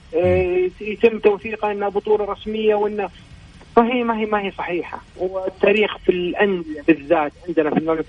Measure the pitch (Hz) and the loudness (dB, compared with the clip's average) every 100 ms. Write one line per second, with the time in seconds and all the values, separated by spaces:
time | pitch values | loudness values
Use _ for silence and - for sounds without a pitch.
0 | - 165 180 185 180 180 185 - 208 202 | -6 0 2 2 2 0 0 -4 -10 2
1 | 226 214 214 196 220 208 208 202 202 196 | 2 4 2 2 -4 -6 -4 -2 -4 -2
2 | 214 208 202 190 214 220 214 208 208 208 | 0 0 0 -6 -6 -2 2 2 0 -4
3 | 185 - - - - - - 233 226 247 | -8 -10 -20 -20 -20 -20 -2 2 4 2
4 | 233 220 214 208 196 - - 175 - - | 0 -2 -2 -2 -4 -6 -6 -6 -6 -12
5 | - - 185 190 185 - 202 214 196 - | -16 -6 -6 -4 -6 0 2 4 0 -2
6 | - 180 175 - 202 180 160 151 151 147 | 0 0 0 0 0 0 -6 -2 2 2
7 | 139 165 147 - 180 160 151 151 160 160 | 2 0 0 -6 -6 -2 0 0 -2 -2